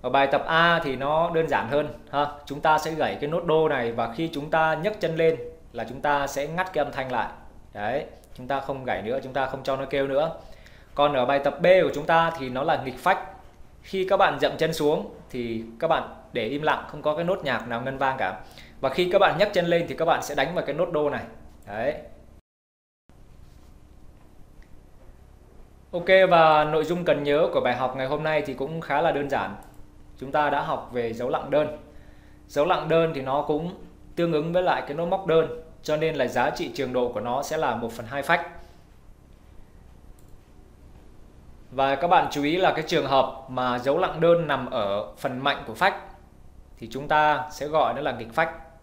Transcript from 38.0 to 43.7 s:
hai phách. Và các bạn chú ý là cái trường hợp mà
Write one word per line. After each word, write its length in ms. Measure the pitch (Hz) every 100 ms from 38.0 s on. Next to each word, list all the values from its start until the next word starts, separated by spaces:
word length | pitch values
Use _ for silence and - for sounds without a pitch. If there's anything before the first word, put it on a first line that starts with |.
| 113
hai 160 | 139
phách. 260 | 139 175 - - - - - - - - - - - - - - - - - - - - - - - - - - - - - - - - -
Và 260 | 127 135 135
các 120 | 175
bạn 200 | 175 -
chú 120 | 147
ý 140 | 143 175
là 160 | 180
cái 120 | 160 156
trường 200 | 165 135
hợp 280 | 135 131 - -
mà 300 | 127 127